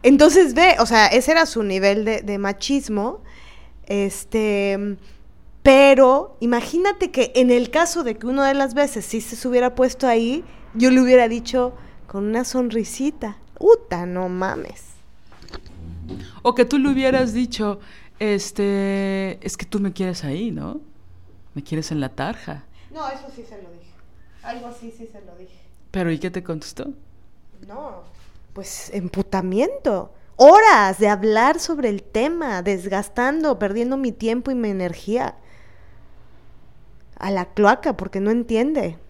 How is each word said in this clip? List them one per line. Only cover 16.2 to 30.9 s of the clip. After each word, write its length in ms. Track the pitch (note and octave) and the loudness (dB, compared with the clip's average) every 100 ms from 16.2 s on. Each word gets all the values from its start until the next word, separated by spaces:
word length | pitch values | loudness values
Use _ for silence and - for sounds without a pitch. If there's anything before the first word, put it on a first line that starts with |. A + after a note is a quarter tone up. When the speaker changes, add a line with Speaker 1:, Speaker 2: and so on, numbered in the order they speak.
| - - | -16 -4
Speaker 2:
O 140 | B3 | -2
que 80 | B3 | 0
tú 120 | A#3+ C#4+ | 2 2
le 100 | C#4 | 0
hubieras 440 | C4 C4 C4 B3+ | 0 0 0 0
dicho, 460 | A3 B3 A#3 G#3 G3+ - - - - | -2 -6 -4 -6 -6 -14 -20 -20 -6
este, 1300 | G#3+ G3+ G3+ - G3+ G3 G3 G3 G3 F#3+ F#3+ F#3+ | -2 -2 -4 -4 -2 -2 -2 -4 -4 -4 -6 -8
"Es 120 | G#3+ - | -12 -12
que 80 | |
tú 140 | - G#3 | -8 -4
me 120 | G3 | -4
quieres 300 | F#3+ F#3 F3+ | -4 -6 -6
ahí, 280 | D3 D3+ A3+ | -8 -6 -8
¿no? 280 | D#3 D3 D4+ - - - - - - - | -8 -10 -12 -16 -20 -20 -20 -20 -20 -16
Me 100 | C#3+ | -16
quieres 280 | - D#3+ D#3 | -8 -8 -6
en 80 | D#3 | -6
la 100 | C3 | -6
tarja". 540 | - C#3+ A3+ - D3 - - - | -6 -8 -8 -14 -16 -18 -20 -18
Speaker 1:
No, 140 | D#4 C#4 | -12 -12
eso 180 | C4+ A3 | -12 -16
sí 80 | A#3+ | -20
se 180 | A3 G#3 | -20 -20
lo 80 | F3+ | -20
dije. 200 | F3 F3 - - - - - | -20 -20 -20 -20 -20 -20 -18
Algo 240 | A3 B3 A#3+ | -14 -14 -16
así 260 | A#3+ A3+ A3+ | -18 -20 -18
sí 100 | A3+ | -20
se 80 | G#3 | -20
lo 140 | F#3+ | -20
dije. 240 | F3+ F#3 - - - - | -20 -20 -20 -20 -20 -10
Speaker 2:
¿Pero 200 | F#3+ E3+ | -6 -4
y 80 | D#3 | -4
qué 120 | F3+ | -6
te 120 | F#3 | -10
contestó? 500 | F3+ D#3+ - - C#4+ - - - - - - - F#3+ | -10 -12 -12 -14 -14 -14 -20 -20 -20 -20 -20 -20 -18
Speaker 1:
No, 360 | A3+ D4 F#3 - - - - - | -16 -16 -18 -20 -20 -20 -20 -18
pues 360 | - F#3+ - - | -16 -14 -14 -10
emputamiento. 1200 | G3+ F3 F#3+ G3 G3 F#3 F#3+ E4 C5+ D4 G3 - - - - | -8 -6 -6 -4 -4 -2 0 -2 -2 -2 -2 -6 -18 -20 8
Horas 600 | C4+ G4 A4 C4+ F#3+ | 10 12 10 6 4